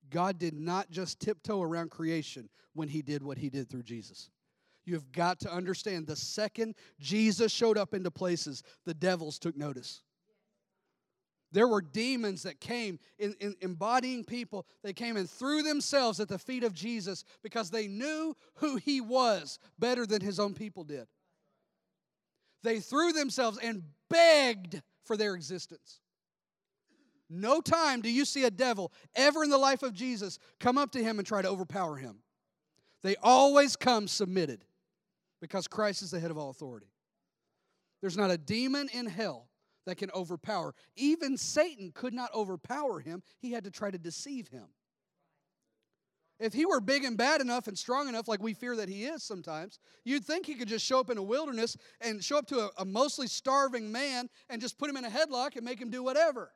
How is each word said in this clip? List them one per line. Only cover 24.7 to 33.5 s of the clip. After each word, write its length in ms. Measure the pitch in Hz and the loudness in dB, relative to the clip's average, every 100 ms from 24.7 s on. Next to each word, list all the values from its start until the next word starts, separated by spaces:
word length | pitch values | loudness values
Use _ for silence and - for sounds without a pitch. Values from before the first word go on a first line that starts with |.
| 151 - _ | -12 -14 _
for 120 | - 220 | -6 -2
their 200 | 208 185 | -2 -4
existence. 640 | 139 180 - 160 _ - _ _ _ _ _ _ _ _ _ _ _ _ _ | -8 -10 -10 -16 _ -20 _ _ _ _ _ _ _ _ _ _ _ _ _
No 320 | 160 208 302 | -4 4 4
time 400 | 339 330 320 247 | 6 4 6 4
do 80 | 220 | 2
you 160 | 233 285 | 2 2
see 200 | 277 254 | 4 2
a 60 | |
devil 400 | 185 254 214 175 - - - | 4 2 2 -2 -6 -8 6
ever 280 | 277 302 | 6 6
in 60 | 302 | 4
the 80 | 277 | 6
life 260 | 269 269 | 6 4
of 100 | 269 | -2
Jesus 460 | 185 254 240 196 - - _ | -4 -6 -4 -6 -10 -18 _
come 180 | 240 254 | 2 4
up 140 | 285 | 2
to 120 | 269 | 0
him 160 | 226 214 | 0 0
and 80 | 190 | 0
try 140 | 214 | 0
to 80 | 185 | 0
overpower 480 | 190 175 165 175 147 | 0 -4 -2 -4 -4
him. 220 | 131 101 _ _ _ _ _ _ _ _ | -10 -14 _ _ _ _ _ _ _ _
They 120 | 190 196 | -2 4
always 540 | 220 254 277 | 10 10 12